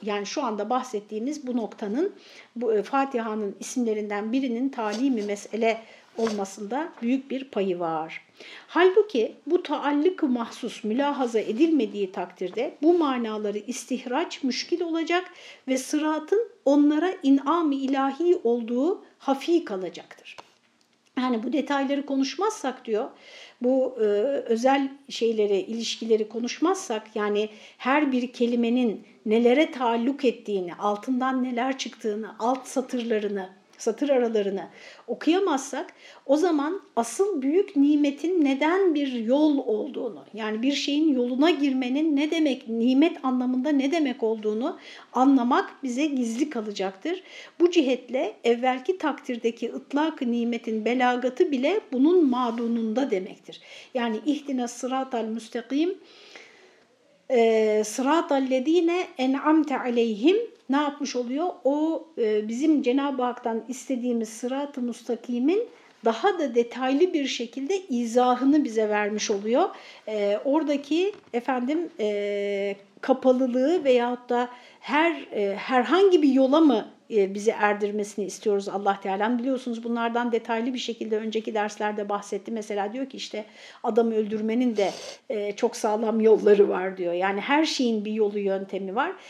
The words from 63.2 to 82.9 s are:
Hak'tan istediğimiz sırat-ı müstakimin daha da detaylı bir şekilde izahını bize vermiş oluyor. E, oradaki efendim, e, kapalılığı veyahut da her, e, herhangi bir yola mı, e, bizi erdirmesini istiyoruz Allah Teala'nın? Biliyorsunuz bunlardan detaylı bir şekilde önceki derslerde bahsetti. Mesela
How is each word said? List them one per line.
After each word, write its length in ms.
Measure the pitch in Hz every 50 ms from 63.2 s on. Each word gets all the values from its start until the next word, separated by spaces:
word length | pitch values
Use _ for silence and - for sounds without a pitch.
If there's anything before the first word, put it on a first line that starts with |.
| 247
Hak'tan 400 | 247 233 - - 233 226 226 220
istediğimiz 600 | - 247 - - - 269 233 240 247 240 233 220 220
sırat-ı 520 | - - - 240 262 277 285 285 - 262
müstakimin 800 | 247 240 226 - - - 233 233 - - 240 240 247 294 370 427 480 - - - - - _ _ -
daha 340 | 226 226 226 - 403 392 339
da 160 | 302 262 233
detaylı 580 | 240 240 240 - 247 262 262 277 277 359 370 330
bir 140 | 302 277
şekilde 540 | 262 - - 240 240 - 269 269 277 392 381 370 -
izahını 720 | 247 240 240 226 226 247 247 247 247 233 262 269 294 311 262
bize 260 | 240 214 220 220 208
vermiş 420 | 208 208 208 208 214 208 - -
oluyor. 380 | 214 196 202 220 240 285 370 427 - - - - - - _
E, 320 | - 220 214 202 202 202 214 -
oradaki 680 | 285 277 320 294 277 285 277 277 - 311 330 370 415 415 - - - -
efendim, 560 | 240 240 - 262 247 247 247 311 339 339 320 - -
e, 760 | 214 208 208 202 202 202 202 202 202 202 202 196 202 202 196 196 - _ _ -
kapalılığı 800 | - - 262 262 - 262 254 254 262 254 240 254 254 285 349 370 285
veyahut 460 | 269 247 240 240 247 247 247 - -
da 200 | 247 240 247 247 - - - - - _
her, 480 | - - 247 302 330 339 311 277 - -
e, 240 | - 214 202 196 196
herhangi 640 | 208 - - 262 254 240 220 294 370 403 392 359 320
bir 120 | 302 277 247
yola 260 | 269 262 262 277 320
mı, 280 | 330 294 240 214 - - - _ _ _
e, 220 | 226 214 196 190 196
bizi 180 | 208 202 220
erdirmesini 720 | - - - 208 208 202 208 202 202 214 202 202 - - 196
istiyoruz 440 | 185 - - - 220 202 202 196 202
Allah 300 | 165 196 202 196 196 196 -
Teala'nın? 360 | 196 190 196 208 226 247 240
Biliyorsunuz 440 | 233 269 262 247 - 247 233 226 233
bunlardan 480 | 233 233 233 233 233 226 233 247 240
detaylı 420 | 226 220 226 - 233 226 233 262 247
bir 60 | 240
şekilde 380 | - - 226 - 226 220 220
önceki 360 | 214 226 220 214 226 220 247 220
derslerde 560 | 220 208 214 208 - 214 208 208 208 208 208
bahsetti. 420 | - 302 302 - 220 196 202 226
Mesela 420 | 226 220 208 - 208 208 196 214